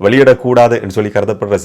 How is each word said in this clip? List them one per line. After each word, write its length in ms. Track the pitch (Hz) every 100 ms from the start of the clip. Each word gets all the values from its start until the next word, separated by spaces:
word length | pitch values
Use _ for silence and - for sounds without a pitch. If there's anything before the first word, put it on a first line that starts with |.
| 98
வெளியிடக்கூடாதுன்னு 920 | 131 131 123 127 123 120 117 104 101
சொல்லி 140 | 104
கருதப்படுற 460 | 104 98 104 101 95